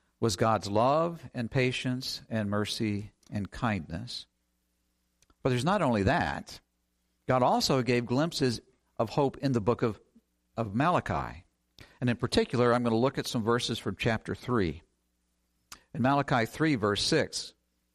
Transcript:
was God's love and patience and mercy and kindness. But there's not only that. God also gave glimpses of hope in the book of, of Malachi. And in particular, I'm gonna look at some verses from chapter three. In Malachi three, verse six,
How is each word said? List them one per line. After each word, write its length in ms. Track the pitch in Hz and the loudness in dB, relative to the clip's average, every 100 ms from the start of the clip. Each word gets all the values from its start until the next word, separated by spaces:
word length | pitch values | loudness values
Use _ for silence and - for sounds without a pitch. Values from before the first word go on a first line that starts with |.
| _ _ | _ _
was 160 | 117 - | -2 2
God's 340 | 113 107 101 | 2 2 0
love 520 | 104 127 151 170 165 127 | 2 4 2 0 -6 -12
and 160 | 123 113 | -10 -4
patience 720 | 135 127 127 131 127 - - - | 0 0 0 -4 -4 -6 -10 -6
and 200 | 113 101 | -4 -2
mercy 600 | 104 104 - 110 101 107 - - | -2 -2 -2 -2 -4 -8 -16 -10
and 180 | 104 98 | -6 -6
kindness. 800 | - 120 98 73 82 123 - - _ _ _ _ _ _ _ _ _ _ _ | -4 -4 -4 -6 -10 -10 -12 -16 _ _ _ _ _ _ _ _ _ _ _
But 80 | 135 | 0
there's 160 | 123 147 | 0 2
not 160 | 202 | 2
only 220 | 143 110 | 2 4
that. 560 | 98 160 80 - - - _ _ _ _ _ _ - | 4 2 0 -4 -10 -18 _ _ _ _ _ _ 0
God 140 | 127 | 2
also 400 | 131 233 - 135 | 4 2 2 2
gave 240 | 123 120 120 | 2 0 0
glimpses 560 | 123 165 - 131 120 - _ _ - | 0 0 0 -2 -2 -8 _ _ -4
of 120 | 113 | -2
hope 280 | - 139 - | 0 0 0
in 160 | 139 | 0
the 80 | 120 | 2
book 200 | 101 113 | 2 2
of, 180 | 120 101 _ _ _ _ _ - | 0 -2 _ _ _ _ _ -6
of 200 | 110 107 | -4 0
Malachi. 680 | 160 156 - 80 58 82 - _ _ - - _ | 0 0 0 -4 -6 -12 -20 _ _ -20 -20 _
And 80 | 123 | -2
in 80 | 113 | 0
particular, 560 | 123 - 220 120 123 | 0 0 2 2 4
I'm 100 | 120 | 4
gonna 140 | 120 113 | 2 2
look 200 | 131 147 | 2 0
at 100 | - | -4
some 160 | 123 | -2
verses 360 | 107 120 - 113 | 0 0 0 -4
from 160 | 113 95 | -6 -2
chapter 380 | 120 110 - 101 | -2 -2 -4 -8
three. 480 | - 120 87 73 - _ _ _ _ _ _ _ _ - _ | -2 0 0 -2 -12 _ _ _ _ _ _ _ _ -20 _
In 80 | - | -2
Malachi 440 | 123 143 139 127 113 | 2 2 2 2 0
three, 300 | - 156 127 | 0 0 2
verse 260 | 104 101 | 2 2
six, 520 | - 156 95 - - - _ _ _ | 2 2 0 -4 -10 -16 _ _ _